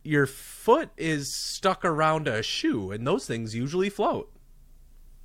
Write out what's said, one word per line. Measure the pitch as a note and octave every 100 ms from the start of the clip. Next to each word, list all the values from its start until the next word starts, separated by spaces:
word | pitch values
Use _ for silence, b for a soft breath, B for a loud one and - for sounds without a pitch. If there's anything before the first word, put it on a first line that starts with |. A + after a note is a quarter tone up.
your | D3+ D3 C3+
foot | - - - A3 D4 C#4 -
is | D#3+ D3 C3
stuck | - - - F#3+ F#3
around | F3+ D3+ D#3 D#3+ C#3+
a | A2
shoe, | - - D#4+ A#2 F#2+
and | G#2+ B2+
those | B3 -
things | A2+ A2 A2+
usually | C#3 F3+ G3+
float. | G3+ A#3+ A#2+ - - - - - - - - - -